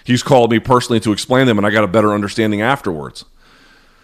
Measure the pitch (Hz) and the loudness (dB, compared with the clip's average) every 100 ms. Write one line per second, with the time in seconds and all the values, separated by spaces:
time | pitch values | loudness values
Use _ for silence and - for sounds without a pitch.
0 | - 123 - 135 117 113 - 123 - 113 | -2 -2 2 2 4 0 2 0 2 -2
1 | 110 101 - 127 131 104 104 107 104 110 | 0 -4 0 2 2 2 0 0 0 2
2 | 104 104 101 - 110 104 113 139 101 78 | 2 0 -4 -2 -2 -2 -2 -2 -4 -8
3 | 65 - - _ _ _ _ _ _ _ | -10 -16 -20 _ _ _ _ _ _ _